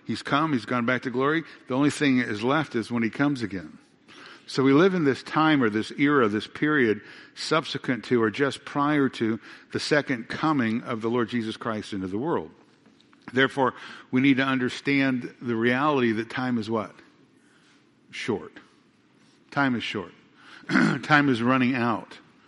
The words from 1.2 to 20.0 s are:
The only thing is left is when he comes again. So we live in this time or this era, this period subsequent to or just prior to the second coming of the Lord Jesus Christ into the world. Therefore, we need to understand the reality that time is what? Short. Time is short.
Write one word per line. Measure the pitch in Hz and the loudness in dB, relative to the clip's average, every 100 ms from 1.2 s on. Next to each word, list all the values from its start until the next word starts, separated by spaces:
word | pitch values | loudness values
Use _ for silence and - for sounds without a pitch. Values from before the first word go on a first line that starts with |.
| 135 160 156 - - | 0 0 -4 -16 -6
The | |
only | 127 143 | 0 0
thing | - 143 127 | 2 2 2
is | 120 104 | 0 -2
left | 120 151 143 117 | 0 0 0 -4
is | 104 | -2
when | 120 | -2
he | 113 | -2
comes | - 143 139 | 0 -2 0
again. | 104 92 78 78 _ _ _ - - - - | -6 -8 -12 -18 _ _ _ -20 -20 -20 -6
So | - | 2
we | 135 | 4
live | 139 190 | 6 6
in | 185 | 4
this | 143 120 | 2 0
time | - 151 156 147 | -2 2 4 4
or | 117 | 2
this | 107 101 - | 0 -4 0
era, | 143 147 110 | 2 4 4
this | 104 - | 0 -6
period | - 151 151 113 104 - - - | -4 0 2 2 2 -4 -20 -20
subsequent | - - 156 143 135 - 120 | -12 -2 -2 -2 -6 -4 -6
to | - 123 | 0 2
or | 110 | 2
just | 107 139 - | 0 -2 -2
prior | - 147 143 147 135 | -8 -2 0 2 0
to | - 113 110 - - - | 0 -2 -2 -8 -20 -8
the | - | -8
second | - 151 135 123 - | 0 0 0 -6 -6
coming | - 156 147 113 110 | -4 0 2 0 -2
of | 127 117 | -4 -4
the | 113 | -2
Lord | 123 110 | 0 0
Jesus | 120 110 104 | -2 -4 -6
Christ | 120 107 - | -6 -6 -8
into | 101 92 | -8 -6
the | 101 | -6
world. | 151 123 80 - _ _ _ _ _ _ - | -4 -4 -6 -16 _ _ _ _ _ _ -4
Therefore, | 123 135 - 127 - - - - | 2 2 2 0 -2 -14 -18 -4
we | 131 | 2
need | 139 127 | 4 4
to | |
understand | 135 131 123 - - 139 135 127 127 - | 2 0 -2 -4 -2 0 2 0 -6 -10
the | 123 113 | -4 0
reality | 117 127 151 139 120 | 2 2 2 2 2
that | 110 113 | 0 -4
time | - 127 120 | -4 -2 -2
is | 104 | -2
what? | 113 92 - - _ _ _ _ _ _ _ _ _ _ | -4 -4 -12 -20 _ _ _ _ _ _ _ _ _ _
Short. | - - 95 80 - - _ _ _ _ _ _ _ _ | -10 -4 -4 -6 -20 -20 _ _ _ _ _ _ _ _
Time | 147 139 | -2 0
is | 120 | 0
short. | - 107 | -4 -8